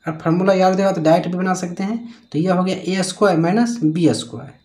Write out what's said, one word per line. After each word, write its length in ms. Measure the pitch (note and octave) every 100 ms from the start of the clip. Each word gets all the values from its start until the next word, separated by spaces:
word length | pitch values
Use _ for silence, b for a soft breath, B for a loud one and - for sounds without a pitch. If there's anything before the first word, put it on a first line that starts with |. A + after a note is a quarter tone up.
| E3
और 120 | D#3
फॉर्मूला 360 | E3+ E3+ F#3+
याद 200 | F#3+ F#3
रहेगा 180 | F#3 G3
तो 100 | F3+
डायरेक्ट 260 | D#3 E3+ F#3
भी 100 | F3+
बना 160 | F#3 F3+
सकते 280 | F3 F3
हैं। 300 | G3 A#3 B B _
तो 80 | D3
यह 140 | F3+
हो 100 | F3+
गया 120 | F#3 F#3
ए 260 | F3 F#3+
स्क्वायर 340 | F3+ - G#3 E3
माइनस 380 | E3 G#3 A#3 - D#3
बी 280 | D#3+ D#3
स्क्वायर 400 | A2 - A#2+ - -